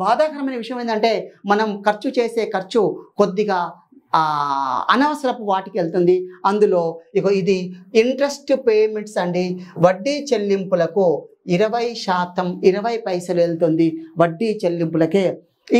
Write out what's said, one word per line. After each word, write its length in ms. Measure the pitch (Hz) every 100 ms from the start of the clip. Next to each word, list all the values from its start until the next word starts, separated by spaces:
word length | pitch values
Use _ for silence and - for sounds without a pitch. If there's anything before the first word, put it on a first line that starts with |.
బాధాకరమైన 540 | 185 240 311 285 269 254
విషయం 160 | 226 247
ఏంటంటే 300 | 240 220 226 202 175 - 196
మనం 300 | 208 220 202 208
ఖర్చు 220 | 214 269 254
చేసే 260 | 233 226 208 190
ఖర్చు 260 | 185 240 185 - - -
కొద్దిగా, 380 | 202 185 208 185 170 - _ _ _ 165
ఆ, 40 | 156 151 143 139 135 123 -
అనవసరపు 500 | 214 294 294 269 233 202
వాటికి 260 | 190 190 202
వెళ్తుంది. 480 | 170 185 175 180 - - 196
అందులో 300 | 208 202 185 165 165 -
ఇగో 180 | 196 180 202
ఇది 180 | 185 190 180 - - 220
interest 480 | 240 262 277 269 - 269 240
payments 500 | 214 214 214 208 -
అండి, 220 | 180 175 180 180 - - 170
వడ్డీ 300 | 190 208 285 285
చెల్లింపులకు 760 | 226 202 196 185 180 165 202 185 143 - _ - 175
ఇరవై 320 | 214 233 240 226 -
శాతం, 420 | 180 180 185 180 180 190
ఇరవై 260 | 190 220 226 -
పైసలు 320 | 180 180 175 170
వెళ్తుంది 420 | 165 170 160 165 160 - -
వడ్డీ 280 | 170 165 226 214
చెల్లింపులకే. 640 | 180 170 165 160 160 196 180 - - _
ఈ 20 | -